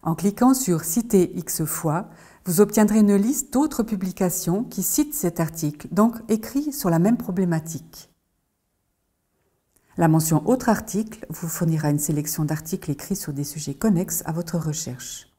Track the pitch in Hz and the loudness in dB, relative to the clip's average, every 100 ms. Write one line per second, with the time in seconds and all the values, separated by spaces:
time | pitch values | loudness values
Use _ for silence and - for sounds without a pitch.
0 | - 160 196 202 247 262 220 165 - - | -4 0 -2 4 4 4 2 0 0 -2
1 | 226 196 175 185 165 - 156 - 160 156 | 4 4 4 -2 -6 -4 -4 -2 -2 -2
2 | 220 - - - - 170 208 220 208 214 | -4 -16 -20 -14 -4 4 4 6 4 6
3 | 208 202 208 302 - 254 302 302 220 202 | 6 6 4 0 -2 0 0 0 -2 -2
4 | 185 180 185 - - 190 254 - 185 - | -4 0 -2 0 -2 -2 -2 -4 -2 0
5 | 294 - 175 170 160 - 147 147 - 175 | -2 0 -2 0 -4 -2 -4 -4 -4 2
6 | 226 233 - 220 - 277 302 277 190 165 | 2 2 -2 -2 -2 -4 -4 -2 0 4
7 | 185 240 - 180 185 160 156 160 - - | 4 2 -2 -2 0 0 -4 -12 -14 -20
8 | - _ _ _ _ _ _ _ _ _ | -20 _ _ _ _ _ _ _ _ _
9 | _ _ _ _ _ _ _ _ _ - | _ _ _ _ _ _ _ _ _ 0
10 | 165 160 156 156 151 254 247 214 - 190 | 4 4 4 0 2 0 2 0 0 -6
11 | 220 - - 160 170 - 170 160 151 147 | -6 -10 -14 -10 -8 -2 0 2 2 0
12 | - 151 151 - 151 156 - 185 - 143 | 0 -2 -2 -4 -2 -4 -6 -8 -6 -6
13 | - 190 - 143 143 - 147 139 220 170 | -4 -6 -6 -6 -8 -8 -8 -2 2 2
14 | 185 - - 160 170 170 156 151 - 127 | 0 -6 -6 -6 -4 -4 -4 -6 -8 -10
15 | - - - | -12 -16 -18